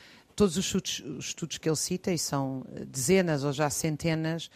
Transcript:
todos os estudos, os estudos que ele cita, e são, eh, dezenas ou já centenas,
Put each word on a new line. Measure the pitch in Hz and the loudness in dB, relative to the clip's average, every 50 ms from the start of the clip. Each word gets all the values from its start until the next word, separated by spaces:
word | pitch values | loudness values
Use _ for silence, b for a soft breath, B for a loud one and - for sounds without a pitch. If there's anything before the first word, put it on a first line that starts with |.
| B B B B B _ _ | B B B B B _ _
todos | - 208 196 151 190 | 4 4 4 4 2
os | 185 | 0
estudos, | - - 190 - - - - - 123 - - | 0 0 0 0 -2 -4 -6 -6 -8 -8 -8
os | 135 - | -8 -8
estudos | - - - 147 - | -8 -8 -8 -8 -8
que | - - | -4 -2
ele | 160 160 | 0 0
cita, | 143 - - 185 180 - - 180 | 0 0 -2 -2 -2 0 -2 0
e | 156 | 0
são, | - - - 139 135 135 135 131 - - - | 0 -2 0 0 0 -2 -4 -6 -8 -10 -10
eh, | - - | -10 -12
dezenas | 135 127 135 123 127 190 190 185 170 156 139 135 | -8 -6 -2 2 6 6 6 6 4 2 2 2
ou | 147 139 | 0 2
já | 131 156 147 | 2 0 0
centenas, | - - - 160 151 143 - 165 160 160 160 160 165 165 - B B | 0 0 0 0 0 0 0 0 0 0 0 -2 -2 -4 -6 B B